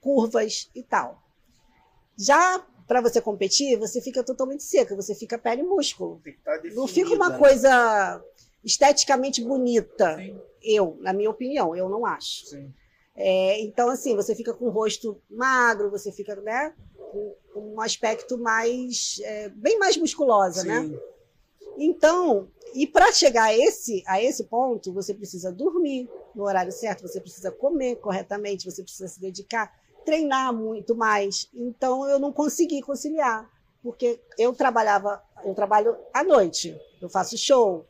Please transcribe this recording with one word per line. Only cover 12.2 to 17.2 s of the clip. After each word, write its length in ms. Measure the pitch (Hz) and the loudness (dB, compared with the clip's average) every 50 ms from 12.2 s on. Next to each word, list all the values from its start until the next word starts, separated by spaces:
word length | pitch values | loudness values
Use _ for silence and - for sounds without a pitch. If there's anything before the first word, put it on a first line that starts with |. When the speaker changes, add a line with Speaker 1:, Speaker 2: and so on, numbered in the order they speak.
| - - - - - | -8 -12 -12 -12 -14
Speaker 2:
Sim. 260 | - - 143 139 139 135 _ _ _ _ _ _ _ _ - | -18 -18 -18 -18 -18 -20 _ _ _ _ _ _ _ _ -4
Speaker 1:
É, 400 | 196 196 185 190 190 190 202 214 | 0 0 2 2 2 2 0 -2
então, 280 | 220 208 214 - 240 240 | -4 -6 -2 0 0 0
assim, 260 | 262 254 - 277 233 | 0 -2 -2 -2 0
você 180 | 202 208 - 214 | 0 0 -2 -4
fica 180 | 220 226 - 226 | -6 -4 -8 -8
com 120 | - 240 | -4 -4
o 40 | 240 | -2
rosto 500 | 185 214 220 220 208 - - 226 202 - _ _ | -2 0 -2 -2 -2 -4 -8 -10 -10 -10 _ _
magro, 640 | 202 220 247 262 262 254 240 233 226 202 208 202 | -8 -4 -2 0 2 4 4 2 2 0 -2 -4
você 220 | 196 202 - 208 196 | -4 -6 -8 -10 -12
fica, 240 | 202 202 214 208 | -10 -12 -12 -10
né, 360 | 196 202 214 220 247 294 311 320 _ - - _ - - - | -10 -8 -6 -4 -4 -4 -6 -8 _ -20 -20 _ -20 -20 -12
com, 240 | - 403 | -10 -10